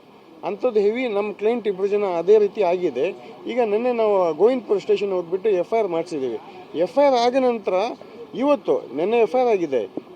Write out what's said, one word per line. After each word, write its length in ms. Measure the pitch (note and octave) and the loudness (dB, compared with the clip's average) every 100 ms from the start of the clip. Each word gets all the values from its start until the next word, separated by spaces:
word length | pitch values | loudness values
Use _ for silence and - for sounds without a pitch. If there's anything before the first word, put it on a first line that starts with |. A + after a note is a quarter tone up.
| - - - - | -20 -20 -20 -12
ಅಂಥದ್ದು 360 | E3 G3+ B3+ G#3+ | -8 -4 -2 2
ಹೆವಿ. 280 | G3+ A#3 B3+ | 2 0 -2
ನಮ್ಮ 240 | G3+ G#3 | -2 -4
ಕ್ಲೈಂಟ್ 360 | G3 G#3 A#3+ G#3+ | -2 -2 -2 -2
ಇಬ್ರು 200 | F3+ G3+ | -2 -2
ಜನ 160 | G#3 G3+ | 0 0
ಅದೇ 320 | F3 E3+ A3 | 0 4 6
ರೀತಿ 240 | G#3 G#3+ | 4 2
ಆಗಿದೆ. 720 | F#3 F3+ F3 B2 E3 - - - - | 0 2 0 0 -2 -4 -14 -14 -6
ಈಗ 120 | A#3 | -2
ನಿನ್ನೆ 300 | A#3 G#3 B3 | 0 0 0
ನಾವು 420 | A#3+ G#3+ G3+ F3 | 2 2 2 2
ಗೋವಿಂದಪುರ 440 | D3+ G#3 C4 G#3 G3+ | 2 2 2 -2 -2
ಸ್ಟೇಷನ್ 340 | - G#3 G3+ | 0 0 0
ಹೋಗ್ಬಿಟ್ಟು 380 | F#3 E3+ F#3 A3 | -4 -4 -2 0
ಎಫ್ 240 | F#3 E3 | 0 0
ಐ 40 | A3+ | 0
ಆರ್ 100 | G3+ | 0
ಮಾಡಿಸಿದ್ದೀವಿ. 500 | E3 E3 D#3+ C3 A2 - - - C#3+ | -2 -4 -4 -4 -6 -10 -20 -10 -4
ಎಫ್ 200 | F3 C4 | 0 2
ಐ 40 | |
ಆರ್ 120 | C#4+ B3 | 4 4
ಆದ 200 | A#3+ C4 | 2 2
ನಂತರ 380 | B3+ A#3 G3 F#3 A3+ - - - - F3+ | 2 0 -2 -2 -2 -6 -16 -18 -12 -2
ಇವತ್ತು, 460 | C#4 D4 - C3+ - C3 | 0 0 2 -2 -2 -4
ನಿನ್ನೆ 220 | F#3 A#3 | 0 2
ಎಫ್ 180 | G#3+ B3+ | 2 2
ಐ 40 | |
ಆರ್ 80 | B3 | 2
ಆಗಿದೆ. 360 | G3+ D#3+ C3 F#2+ - - | 2 0 -2 -2 -8 -12